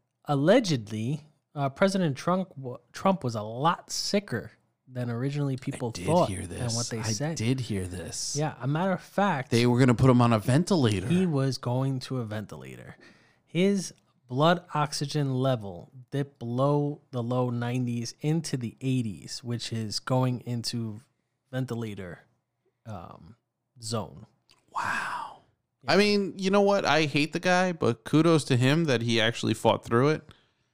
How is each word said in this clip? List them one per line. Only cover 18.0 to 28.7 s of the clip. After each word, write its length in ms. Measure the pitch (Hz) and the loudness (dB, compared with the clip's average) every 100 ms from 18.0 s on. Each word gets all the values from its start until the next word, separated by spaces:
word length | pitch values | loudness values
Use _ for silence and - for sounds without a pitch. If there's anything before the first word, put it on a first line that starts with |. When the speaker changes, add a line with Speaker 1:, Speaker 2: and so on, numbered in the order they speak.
| 113 - | -6 -4
Speaker 1:
into 360 | 151 165 160 135 | -2 -2 -2 -6
the 200 | 113 - | -6 -6
eighties, 640 | 131 131 113 85 - - | -2 0 -2 -6 -12 -12
which 280 | 120 120 - | -8 -6 -6
is 280 | 113 107 - | -6 -6 -6
going 400 | - 127 127 123 123 | -2 0 0 -2 -6
into 540 | 120 - 117 113 104 - _ _ _ _ | -6 -6 -6 -8 -10 -16 _ _ _ _
ventilator, 680 | 131 127 117 113 101 90 78 _ _ _ _ _ _ 113 | -6 -6 -6 -8 -10 -12 -14 _ _ _ _ _ _ -16
um, 500 | 95 - - 82 - _ _ _ 120 | -14 -14 -18 -20 -20 _ _ _ -16
zone. 440 | 110 113 87 76 - _ _ _ _ | -6 -6 -6 -12 -20 _ _ _ _
Speaker 2:
Wow. 680 | - - - - - - - _ _ _ _ | -6 -4 -4 -6 -8 -10 -16 _ _ _ _
Speaker 1:
Yeah. 100 | 127 | 0
Speaker 2:
I 40 | 180 | 2
mean, 380 | 208 208 190 - | 4 2 -2 -4
you 140 | 190 | 0
know 100 | 202 | 4
what? 220 | 202 202 | 4 4
I 200 | - 151 151 | 2 2 2
hate 260 | 147 151 | 0 0
the 80 | 170 | 0
guy, 320 | 180 180 185 | 2 2 2
but 320 | 165 113 117 | 0 0 0
kudos 400 | - 147 165 156 | 2 4 6 4
to 120 | - 123 | 4 4
him 280 | 131 | 4